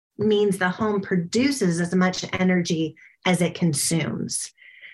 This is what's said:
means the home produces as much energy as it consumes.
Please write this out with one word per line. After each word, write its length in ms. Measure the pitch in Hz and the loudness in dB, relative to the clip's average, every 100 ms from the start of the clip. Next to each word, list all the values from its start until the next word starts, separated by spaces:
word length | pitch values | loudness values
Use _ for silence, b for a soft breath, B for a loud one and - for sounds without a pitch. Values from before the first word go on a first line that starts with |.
| _ - | _ -2
means 400 | 214 208 208 185 | 2 2 2 2
the 100 | 185 | -2
home 320 | 180 214 202 | 0 -2 -2
produces 800 | 196 185 170 226 285 277 185 170 | 0 -2 0 0 0 2 0 0
as 120 | 175 185 | 0 2
much 280 | 185 180 - 185 | 2 0 -4 0
energy 560 | 185 180 170 160 156 b b b 185 | 2 2 0 -2 -2 b b b 0
as 160 | 170 | 2
it 140 | 165 - | 0 0
consumes. 960 | 170 139 - 165 151 147 - - - B B B B | 0 0 0 -2 -2 -4 -6 -8 -10 B B B B